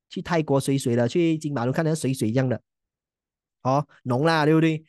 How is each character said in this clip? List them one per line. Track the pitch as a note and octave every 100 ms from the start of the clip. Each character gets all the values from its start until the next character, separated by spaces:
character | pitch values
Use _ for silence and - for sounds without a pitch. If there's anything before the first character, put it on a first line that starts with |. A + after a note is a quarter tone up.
| _
去 | -
泰 | F3+ E3+
国 | D#3 C3+
水 | C3+ C#3
水 | C3
的， | A#2+ A#2+
去 | F3 E3 D#3+
金 | D#3
马 | C#3
路 | A#2+
看 | D3+ D#3+
到 | D#3+
水 | B2+
水 | C3 A2
一 |
样 | B2 C3
的， | A2+ _ _ _ _ _ _ _ _ _ _
哦， | C3 C#3 D3 _
浓 | B2 B2+ D#3+
啦， | D#3+
对 | D3+
不 | D#3+
对？ | D#3+ D#3